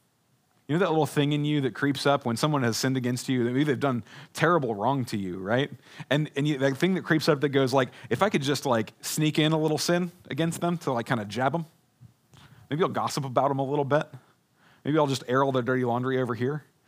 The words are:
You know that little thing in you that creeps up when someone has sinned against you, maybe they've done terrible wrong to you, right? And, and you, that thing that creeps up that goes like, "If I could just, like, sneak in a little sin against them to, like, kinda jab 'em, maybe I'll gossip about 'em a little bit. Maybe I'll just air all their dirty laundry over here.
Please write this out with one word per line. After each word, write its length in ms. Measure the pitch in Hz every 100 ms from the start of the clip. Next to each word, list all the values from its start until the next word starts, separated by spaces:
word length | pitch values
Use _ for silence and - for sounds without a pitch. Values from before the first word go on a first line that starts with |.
| _ _ _ _ _ _ -
You 60 |
know 60 | 156
that 100 | 185
little 160 | 160 143
thing 280 | 151 143
in 120 | 147 147
you 160 | 147
that 140 | 135 -
creeps 320 | 143 131 143
up 180 | 143 120
when 100 | 113
someone 280 | 156 147
has 140 | 120 107
sinned 200 | 131 131
against 320 | 120 123 -
you, 140 | 127
maybe 200 | 120 127
they've 160 | 147 117
done 240 | 135 120 - - -
terrible 400 | - 156 175 127
wrong 320 | 101 113 139 120
to 120 | 107
you, 200 | 95 90
right? 320 | 95 123 139 131 - - -
And, 220 | 143 151 139
and 120 | 151
you, 100 | 139
that 200 | 135 131
thing 180 | 180 180
that 80 |
creeps 260 | - 156 -
up 120 | 143
that 80 | 147
goes 240 | 135 131
like, 160 | 135 117 - -
"If 140 | 120
I 60 | 202
could 120 | 170
just, 240 | 135 135 143
like, 280 | 117 107 -
sneak 360 | - - 156 156
in 140 | 151
a 60 | 160
little 180 | 156 151
sin 340 | - 175 180 - -
against 300 | 135 165 165
them 180 | 170 175
to, 140 | -
like, 120 | 120 113
kinda 200 | 123 101
jab 280 | 104 135
'em, 140 | 165 156 _ _ _ - _ _ - - - -
maybe 100 | 151
I'll 80 | 170
gossip 360 | 113 113 - 135
about 260 | 127 135
'em 80 | 135
a 60 | 135
little 200 | 147 139
bit. 260 | 147 - 131 - _ _ _ _ _
Maybe 140 | 131 156
I'll 80 | 143
just 180 | 127 -
air 160 | 131
all 80 | 139
their 100 | 127
dirty 240 | 120 127 123
laundry 340 | 120 131 131
over 140 | 123
here. 300 | 113 123 151 - _